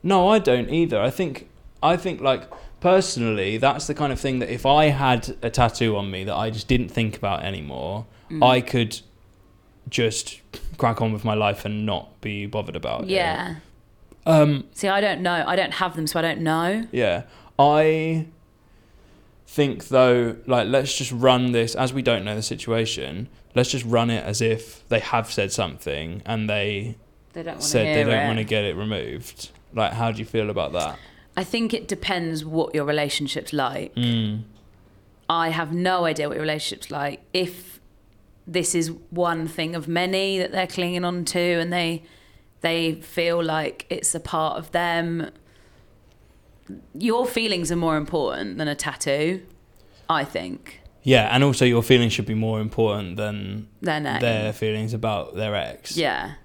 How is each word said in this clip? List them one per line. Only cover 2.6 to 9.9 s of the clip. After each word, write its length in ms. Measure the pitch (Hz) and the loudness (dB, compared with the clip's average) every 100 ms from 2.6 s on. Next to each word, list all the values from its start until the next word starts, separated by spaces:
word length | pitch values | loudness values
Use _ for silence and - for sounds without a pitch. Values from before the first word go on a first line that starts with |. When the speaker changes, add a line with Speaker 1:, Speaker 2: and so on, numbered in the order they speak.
| - - | -18 0
Speaker 1:
personally, 760 | 180 185 190 127 117 107 95 110 | 4 6 4 0 0 2 0 2
that's 300 | 131 143 - | 2 2 -4
the 80 | |
kind 180 | 147 147 | -2 -2
of 80 | 127 | -2
thing 180 | 143 127 | -2 -2
that 100 | 123 | -2
if 160 | - 135 | 0 4
I 200 | 147 156 | 6 6
had 480 | 139 135 120 - - | 4 2 2 0 -6
a 80 | 117 | -2
tattoo 460 | - 117 - 117 101 | 4 2 4 0 0
on 140 | 98 | -2
me 140 | 92 | -6
that 100 | 98 | -4
I 160 | 95 110 | -2 -2
just 180 | 110 - | -4 0
didn't 200 | 127 95 | 0 2
think 280 | - 110 - | -2 -2 -2
about 280 | 101 98 | -4 -4
anymore, 640 | 95 95 71 65 73 104 113 - - | -4 -8 -10 -8 -6 -8 -10 -18 -14
Speaker 2:
Mm. 120 | 160 | 4
Speaker 1:
I 160 | 127 127 | 6 6
could 400 | 123 127 113 - - _ - _ _ _ _ _ | 2 0 0 -4 -14 _ -20 _ _ _ _ _
just 520 | - | -6